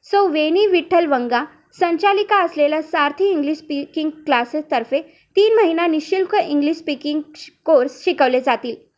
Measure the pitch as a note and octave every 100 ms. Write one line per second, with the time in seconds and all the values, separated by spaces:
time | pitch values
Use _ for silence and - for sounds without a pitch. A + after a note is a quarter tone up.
0 | - G4+ G4 D4+ D4+ F4 G#4 F4 E4+ E4+
1 | E4 C4 A#3+ A#3+ D4+ _ _ - F4+ E4+
2 | G4+ G4 G#4 G#4 E4+ D4+ D4 D#4 D#4 E4+
3 | D4 D4 G4 E4+ C#4+ D#4 - C#4+ C#4+ E4
4 | D#4 D#4 D4+ B3 A#3+ D4+ D4+ B3+ A3+ C#4
5 | - _ _ - G#4+ A4 F#4 E4 E4+ D#4
6 | D4+ F#4+ F#4 G#4 - D4 C#4+ D#4+ - C#4+
7 | D4 D4+ D4 - - _ - D4+ B3 -
8 | - - C4 B3+ C4 A3+ A#3+ A3+ _